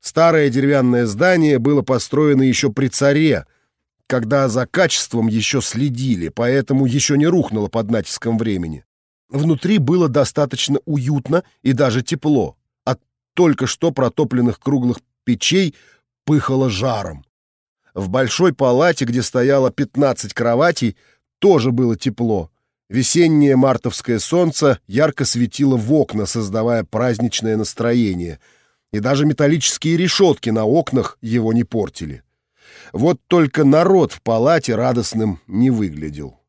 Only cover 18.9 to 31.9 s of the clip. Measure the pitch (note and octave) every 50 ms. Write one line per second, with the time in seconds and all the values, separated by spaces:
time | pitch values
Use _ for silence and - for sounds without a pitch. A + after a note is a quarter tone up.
18.9 | E3 - C#3 A#2 A#2 B2+ A#2 - - B2+ B2 C3+ C#3 C#3 C3 B2 - - C#3+ -
19.9 | _ B2 C#3+ C#3 A#2+ - - G#2 - - B2 A#2 A#2 A#2+ D3+ F3 E3+ - B2+ A2+
20.9 | F#2 _ _ _ _ _ _ _ _ _ - G3+ F#3+ D3+ A2+ C3 B2 A#2+ C3 A#2
21.9 | A2+ G2+ - C3+ G#2+ - A#2+ A2+ A2 G2 E2 - _ _ _ _ _ _ _ _
22.9 | F#2+ B2 B2+ - - E3 F3 E3 D#3+ D3+ D3 C#3+ C3+ B2+ C3 C3+ B2+ A2+ _ B2
23.9 | - - - - A#2+ A2 - - - F3 F3+ E3 C#3+ - D#3 C#3+ B2+ - _ _
24.9 | F#2+ A#2+ D3+ D#3 C3+ - C#3 - - A#2+ B2 A#2 - - C#3+ C#3 C3 A#2+ G#2+ A2+
25.9 | D3 D#3 C#3 - - G#2+ G#2 F#2+ - A#2 A2 G2 F#2+ A2 A2 A#2+ A#2+ A2+ G2+ -
26.9 | - A2 A#2+ B2+ A#2+ G#2+ A#2+ A#2 - - A2 A2 A2 G#2+ A2 - - - A2+ A#2+
27.9 | A#2+ B2 A#2 G#2 F#2 F2 F2 E2+ D#2 D2 _ _ _ _ _ _ _ _ _ _
28.9 | - G#2+ G2+ B2+ C#3+ C#3 D3 D3+ D3 - D3+ C#3+ D#3 D#3+ - - - - - D#3+
29.9 | E3 E3 F3+ F3 - - - - D3 - - A#2 A2 A2 A2 A2 C#3+ E3 D#3+ -
30.9 | - C3 A2 - - _ - A2+ A2+ A#2+ A2 A2 A2+ A#2 A#2+ - - A2 G2+ -